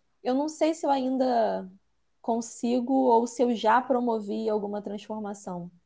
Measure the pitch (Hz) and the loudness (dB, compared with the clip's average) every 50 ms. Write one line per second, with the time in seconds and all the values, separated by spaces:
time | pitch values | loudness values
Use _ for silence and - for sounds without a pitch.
0 | _ _ _ _ - 240 254 269 294 311 311 - 311 311 330 330 - 294 277 269 | _ _ _ _ -4 -2 0 0 0 -2 -2 0 0 0 0 0 0 0 0 0
1 | 254 262 262 254 262 254 247 233 220 202 190 190 190 190 190 - _ _ _ _ | 0 0 0 0 0 2 2 2 2 0 0 -4 -6 -10 -14 -20 _ _ _ _
2 | _ _ _ _ - - 226 233 233 - - - - 240 240 254 240 247 269 269 | _ _ _ _ -4 -2 -2 -2 -4 -6 -8 -4 -2 0 0 0 2 2 2 4
3 | 262 254 233 226 233 240 - - 262 240 240 208 202 214 220 247 254 - 269 247 | 6 6 6 4 4 2 0 0 2 2 2 2 4 4 4 4 4 2 0 0
4 | 247 240 226 220 208 202 214 220 220 220 214 214 196 202 202 208 208 208 202 208 | 2 0 -2 -2 -2 -4 -6 -4 -2 -2 -2 -2 -2 -4 -6 -6 -8 -8 -10 -10
5 | - - 214 220 214 202 202 196 - 196 180 175 175 180 - _ _ | -10 -10 -10 -8 -8 -8 -10 -10 -10 -10 -10 -8 -10 -12 -14 _ _